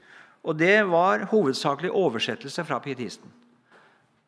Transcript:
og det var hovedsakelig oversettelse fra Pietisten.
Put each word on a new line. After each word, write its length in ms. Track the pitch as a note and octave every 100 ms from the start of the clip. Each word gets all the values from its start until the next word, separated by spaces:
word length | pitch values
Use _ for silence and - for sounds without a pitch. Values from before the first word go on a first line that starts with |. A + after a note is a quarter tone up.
| _ - - _
og 140 | E3+ D#3
det 240 | E3+ G#3 G3+
var 360 | E3+ F3+ G#3+ G3
hovedsakelig 600 | G#3+ D3 B2+ D3+ C#3 E3+
oversettelse 760 | G3+ E3+ A2+ A#2 G#2+ C#3 -
fra 140 | D#3+ C#3+
Pietisten. 540 | C#3+ B2+ A2 - - - _ _ _ - _ _ _ _